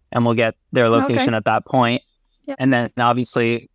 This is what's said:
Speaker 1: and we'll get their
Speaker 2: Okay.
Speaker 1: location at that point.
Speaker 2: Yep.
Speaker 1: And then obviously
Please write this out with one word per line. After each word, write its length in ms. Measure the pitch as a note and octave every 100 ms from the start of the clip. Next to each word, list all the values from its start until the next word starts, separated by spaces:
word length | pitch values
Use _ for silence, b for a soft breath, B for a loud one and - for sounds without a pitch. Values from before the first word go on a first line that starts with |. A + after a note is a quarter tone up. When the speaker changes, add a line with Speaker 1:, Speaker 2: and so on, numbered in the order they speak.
| _
Speaker 1:
and 120 | A#2+
we'll 100 | A#2
get 200 | A#2 A2+ - _
their 140 | C3 A#2
Speaker 2:
Okay. 100 | A#2
Speaker 1:
location 380 | - A#2 -
at 100 | A2+
that 220 | A2 G#2+ -
point. 360 | C3 A#2+ B2 - _ _ _ -
Speaker 2:
Yep. 100 | C4+
Speaker 1:
And 140 | C3+
then 180 | B2 A#2 -
obviously 720 | A#2+ A#2+ A#2+ B2 A#2 A#2 A#2